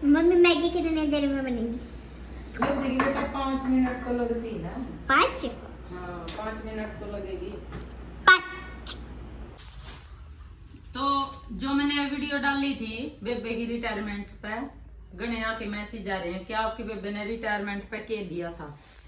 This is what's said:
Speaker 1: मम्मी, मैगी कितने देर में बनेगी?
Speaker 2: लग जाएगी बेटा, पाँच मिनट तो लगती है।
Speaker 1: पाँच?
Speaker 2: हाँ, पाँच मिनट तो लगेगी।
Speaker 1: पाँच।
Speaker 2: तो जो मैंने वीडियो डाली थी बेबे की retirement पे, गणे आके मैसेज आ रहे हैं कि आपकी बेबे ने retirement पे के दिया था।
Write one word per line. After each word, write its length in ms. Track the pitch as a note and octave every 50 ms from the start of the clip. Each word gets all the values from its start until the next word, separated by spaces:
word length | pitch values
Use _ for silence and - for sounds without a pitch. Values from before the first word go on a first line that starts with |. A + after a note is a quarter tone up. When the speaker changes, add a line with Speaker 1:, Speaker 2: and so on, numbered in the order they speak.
| -
Speaker 1:
मम्मी, 320 | C#4 C#4+ D#4 E4 F4 F4+
मैगी 340 | F4 F4 F4 E4+ D4 E4+ E4+
कितने 360 | - F4+ D#4 E4 D#4+ D#4 D4+ D4
देर 200 | C#4+ D4 C#4+ C#4
में 160 | C#4 C4+ C4
बनेगी? 360 | C4 B3 A#3 A3 A#3 A3+ B3 - - - - - - - - - - - - - - - -
Speaker 2:
लग 200 | - C4+ C#4 C4+
जाएगी 160 | C4+ C4 C4 C4
बेटा, 240 | C#4 C#4 C#4 C#4
पाँच 420 | C#4 C#4 C4+ C4+ C#4 C4+ C4+ C4 C4
मिनट 420 | B3+ C4 C4 B3+ B3+ B3 - - A#3+
तो 60 | A#3+
लगती 360 | A#3+ A#3+ A#3 A#3 A3+ A3+ -
है। 340 | G#3 E3+ E3 E3+ - B3 C4+
Speaker 1:
पाँच? 680 | - - - - - C4+ D#4 - C5 - - - B3 - - - - - - - -
Speaker 2:
हाँ, 340 | F3 F3+ F3+ F3 F3 E3+ - - - G#3+
पाँच 280 | G#3+ G#3+ A3 A3 G#3+
मिनट 220 | A3 G#3+ G#3+ G#3+ G#3
तो 180 | G#3 G#3+ G#3+
लगेगी। 480 | G3+ G#3 G3+ G3 F#3+ F#3+ F3+ F3+ G3+ G#3 - - - - - - - - - - - - - - -
Speaker 1:
पाँच। 140 | F4+ - - - - - - - - - - - - - - - - - - - - - - - - - - - - - - - - - - - - - - - - - - - - - - - - - - - -
Speaker 2:
तो 400 | B3 C4+ C#4 C#4 C#4 C4+ C4+ - - - -
जो 220 | A#3 F3+ - C4+ C#4
मैंने 320 | C#4 C#4+ C#4+ D4 D4 C#4+
वीडियो 320 | C#4 C#4 C#4+ C4 D4 C#4+ C#4+
डाली 380 | - C#4 C#4+ C#4 C#4 C#4 C4+
थी 440 | - A3+ A3 A3 A3+ C4 D4+ - - G3+
बेबे 260 | G#3+ A#3+ A3 G3+ A3+
की 160 | A#3 A#3 A#3
retirement 600 | A3+ A#3 A#3 A#3 A#3 A3 G3+ G#3+ G#3 G3+ G3+ G3+ - - - -
पे, 160 | G#3 A3 A3+ C4+ C#4+ - - - - - - - - - F3+
गणे 260 | A3+ A#3 A#3 A3+ A3
आके 220 | A3 A3+ A3+ A3+
मैसेज 440 | G3+ G3+ G#3 G#3 G#3+ - A3 F#3+ G3
आ 80 | F#3+ F#3+
रहे 160 | F3 F3 F3
हैं 120 | F#3+ F3+
कि 80 | - A3
आपकी 300 | A3 A3 A3 A3 - A#3
बेबे 280 | G3+ A3 G3 F#3 G3+
ने 140 | G3+ G#3 G#3
retirement 640 | G#3 A3+ A3+ A3+ A3 G#3 G#3 G3+ G#3 G3+ G3 F#3+ -
पे 80 | - G#3+
के 200 | A3+ - A3+ G#3+
दिया 340 | G3+ F3 D#3+ E3+ E3+ E3+
था। 280 | E3+ - D#3+ D3 D3 - - - - - -